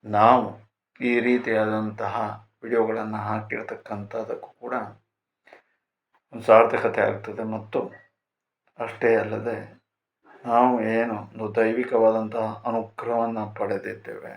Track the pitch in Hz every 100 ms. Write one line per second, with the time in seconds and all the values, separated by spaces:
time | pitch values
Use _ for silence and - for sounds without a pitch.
0 | 110 104 110 123 107 - _ _ _ _
1 | 123 120 120 123 120 110 107 110 107 107
2 | 104 110 107 107 _ _ 117 117 110 110
3 | 110 107 104 107 107 113 110 110 - 104
4 | 101 113 110 113 - _ 120 123 107 107
5 | _ _ _ _ _ - _ _ _ _
6 | _ _ _ 120 113 110 117 113 110 -
7 | 104 - - 107 110 110 - 135 - -
8 | _ _ _ _ _ _ _ _ 113 -
9 | 120 113 104 110 110 107 104 - _ _
10 | _ _ _ - 123 117 127 123 110 110
11 | 117 104 104 - 107 107 113 120 123 117
12 | 110 110 110 117 110 110 120 113 113 -
13 | 117 117 117 113 107 - 101 98 101 101
14 | - - -